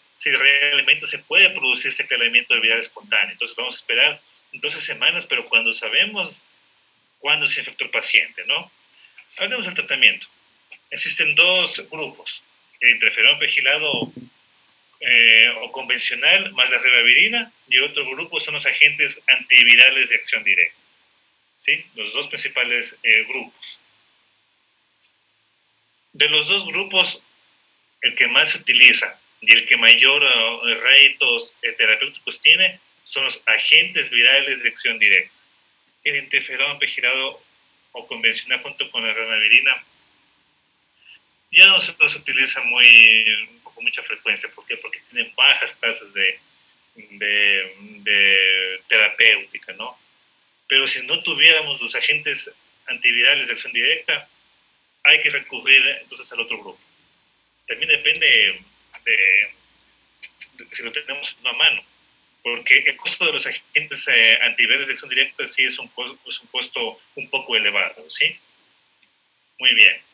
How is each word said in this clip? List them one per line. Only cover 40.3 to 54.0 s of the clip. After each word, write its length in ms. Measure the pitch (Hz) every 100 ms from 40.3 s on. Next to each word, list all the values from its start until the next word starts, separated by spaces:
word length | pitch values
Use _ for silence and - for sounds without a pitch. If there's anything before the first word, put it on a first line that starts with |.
| _ _ _ _ _ _ _ _ - _ _ _
ya 160 | - 185
no 120 | 190
se, 140 | - -
no 100 | 147
se 100 | -
utiliza 440 | 139 135 131 135
muy, 960 | 123 123 120 117 113 110 110 107 110 117
con 220 | - -
mucha 180 | 120 120
frecuencia. 460 | - - 113 101 110
¿Por 160 | - -
qué? 100 | 117
Porque 240 | - - _
tienen 240 | 120 113
bajas 440 | - 135 143 127 -
tasas 340 | 117 113 101
de, 260 | 98 95 92 _ _ _ _ _
de, 800 | - 104 101 104 104 101 95 92 98
de 1000 | 104 104 101 101 98 95 95 95 92 92 -
terapéutica, 840 | 113 104 - 113 107 101 - -
¿no? 240 | 95 120 - _ _ _ _ _ _ -
Pero 200 | 135 135
si 200 | 131 131
no 160 | 160
tuviéramos 580 | 165 143 160 160 151 131
los 140 | 117
agentes 560 | 123 - 147 151 135 - - _ _ -
antivirales 600 | 120 117 117 127 143 123
de 40 |
acción 200 | 113 123
directa, 560 | 120 127 160